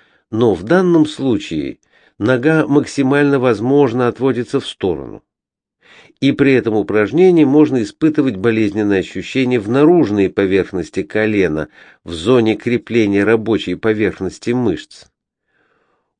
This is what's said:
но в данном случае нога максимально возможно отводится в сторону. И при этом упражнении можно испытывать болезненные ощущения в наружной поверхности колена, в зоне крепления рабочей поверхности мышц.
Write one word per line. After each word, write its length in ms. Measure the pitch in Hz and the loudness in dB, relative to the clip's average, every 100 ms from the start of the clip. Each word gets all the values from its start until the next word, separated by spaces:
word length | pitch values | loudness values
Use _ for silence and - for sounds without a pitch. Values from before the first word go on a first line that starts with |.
| _ _ _ | _ _ _
но 220 | 110 120 | 0 0
в 100 | 90 | 0
данном 440 | 95 180 180 170 151 | 0 0 2 2 2
случае 720 | - 135 107 - 80 67 67 _ _ _ - | -2 -2 -2 -4 -6 -8 -10 _ _ _ -6
нога 480 | 104 127 139 160 - | -2 0 2 0 2
максимально 720 | 143 - - 131 143 143 139 | 0 0 -2 0 2 2 2
возможно 680 | 127 104 120 139 135 120 123 | 0 0 0 2 2 0 -2
отводится 540 | 113 135 120 117 139 | -2 -2 -2 -4 -6
в 60 | - | -6
сторону. 560 | - 95 76 64 52 _ _ _ _ _ _ _ - - _ | -6 -4 -4 -10 -18 _ _ _ _ _ _ _ -20 -20 _
И 120 | 135 | -2
при 200 | - 139 | 2 2
этом 220 | 131 110 | 2 2
упражнении 720 | 107 101 104 104 139 185 170 | -2 0 0 0 4 4 6
можно 380 | 139 147 147 127 | 4 4 4 2
испытывать 540 | 101 - 156 151 135 95 | -4 -2 0 0 -2 -2
болезненные 640 | 113 110 104 104 104 98 | -2 0 0 0 0 0
ощущения 580 | 90 95 87 131 123 123 | -2 -8 -6 -4 -2 -2
в 120 | 101 | -2
наружной 580 | 127 151 175 113 104 95 | 2 4 4 2 2 0
поверхности 720 | - 98 95 85 92 80 - | 0 0 0 0 -4 -6 -8
колена, 680 | 90 107 110 104 90 78 73 _ - _ | -6 -2 0 0 0 -2 -6 _ -20 _
в 80 | 82 | -12
зоне 420 | 85 90 127 110 | -6 0 2 2
крепления 720 | 104 120 117 - 117 104 101 | 0 -2 -4 -2 0 2 2
рабочей 520 | 101 113 107 104 - 87 | 2 0 0 -2 -2 -4
поверхности 720 | 110 107 101 - 95 - - | -2 -2 -2 -4 -8 -8 -4
мышц. 560 | 123 120 82 - - - _ _ _ _ _ _ _ _ _ _ _ | -2 -2 -4 -8 -20 -20 _ _ _ _ _ _ _ _ _ _ _